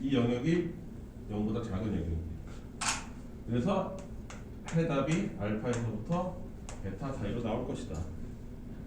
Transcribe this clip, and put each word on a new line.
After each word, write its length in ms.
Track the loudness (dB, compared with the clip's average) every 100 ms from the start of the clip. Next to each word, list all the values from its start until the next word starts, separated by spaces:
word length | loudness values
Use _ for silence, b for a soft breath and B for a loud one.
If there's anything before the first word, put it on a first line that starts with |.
이 140 | 4 6
영역이 540 | 6 4 6 4 4 -2 -8 -10 -10 -10 -4
영보다 320 | 0 2 2
작은 260 | 0 0 2
영역이니까. 340 | 2 2 0 -2 -6 -8 -10 -10 -2 0 0 -4 -10 -10 -8 0
그래서 500 | 2 4 4 2 -4 -8 -8 -8 -10 -10 -10 0
해답이 580 | 2 4 4 4 4 2 0
알파에서부터 1000 | 0 2 2 2 2 -2 0 2 2 -2 -6 -8 -8 -6
베타 280 | -4 -4 -4
사이로 320 | -2 0 0
나올 240 | 2 0 0
것이다. 320 | -2 -2 -4 -4 -4 -6 -6 -8 -8 -8 -8